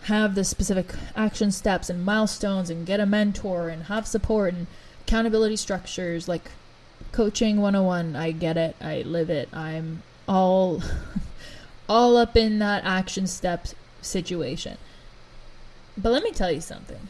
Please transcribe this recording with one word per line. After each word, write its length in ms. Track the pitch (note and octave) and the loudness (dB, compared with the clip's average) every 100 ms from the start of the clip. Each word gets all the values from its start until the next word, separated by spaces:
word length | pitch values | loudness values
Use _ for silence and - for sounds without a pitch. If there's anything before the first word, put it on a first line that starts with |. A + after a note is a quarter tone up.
have 320 | - G#3 G#3+ | 0 2 2
the 100 | G3 | 2
specific 500 | F#3 - F#3+ F#3+ F3+ - - - | -2 0 0 0 0 -6 -8 -2
action 340 | A3 - G#3 | -2 2 0
steps 380 | F#3+ - F#3 - | 2 2 0 -2
and 160 | F3+ | -4
milestones, 640 | F3+ G#3+ G#3+ - G#3 F#3+ F3 | 0 2 2 0 -2 0 -2
and 180 | E3 E3+ | -4 -2
get 140 | G3 | 2
a 60 | G3+ | 4
mentor 640 | G#3 G#3 G3 G3+ F3+ E3+ | 4 2 0 -2 -2 -4
and 160 | D#3+ | -6
have 220 | E3 G#3 A3 | -4 -4 -2
support 460 | A3 - A3 F#3+ | -2 2 2 2
and 140 | F3 F3 - - - - | 0 -8 -10 -20 -16 2
accountability 500 | A3 A3+ A3 A3 G#3+ | 2 4 4 2 0
structures, 720 | - F#3+ - - F3+ E3+ E3+ | -2 -6 -6 -6 -4 -4 -2
like 220 | E3+ - - - - - - - | -4 -4 -20 -20 -20 -20 -16 -8
coaching 500 | - G#3+ - A3 G#3 | 0 0 2 2 4
one 140 | G3+ | 4
oh 100 | G3 | 4
one. 320 | F#3 F3+ E3 C#3+ | 2 2 -2 -2
I 160 | E3 | -4
get 240 | D#3+ E3 E3 | -2 0 0
it. 180 | D#3+ - | 0 -2
I 200 | D3+ D3+ | -6 -6
live 280 | - E3+ E3 | -4 -2 0
it. 180 | D#3 - | -2 -4
I'm 500 | D3 D#3+ D#3+ D#3+ D#3+ - - - | -8 -8 -6 -6 -8 -12 -16 0
all, 540 | F#3+ F#3 F#3 F#3 D#3+ - - - G#3 - | 4 6 4 4 0 -2 -4 -4 -6 -6
<laughs> 540 | - - - - - - | -10 -14 -18 -18 -20 2
all 300 | A3 A#3+ A#3+ | 6 8 8
up 180 | A#3 A3+ | 6 4
in 220 | A3+ G#3+ | 4 2
that 260 | G#3 G3+ | 2 0
action 420 | - F#3 F#3 - F#3 | 0 0 0 -2 -4
step 420 | - F#3 E3+ - - - - | -2 -2 -2 -6 -12 -18 -14
situation. 760 | - F#3+ E3+ F3+ D3+ D#3+ - - - - - - - - - - - - - - | -6 -4 -4 -4 -4 -6 -8 -12 -18 -20 -20 -20 -20 -20 -18 -18 -18 -20 -16 -4
But 160 | G#3 | 0
let 100 | B3 | 2
me 80 | A4 | 0
tell 200 | - F#3 | 0 0
you 100 | D#3+ | 0
something. 480 | E3 - - - G3 | -6 -14 -14 -14 -14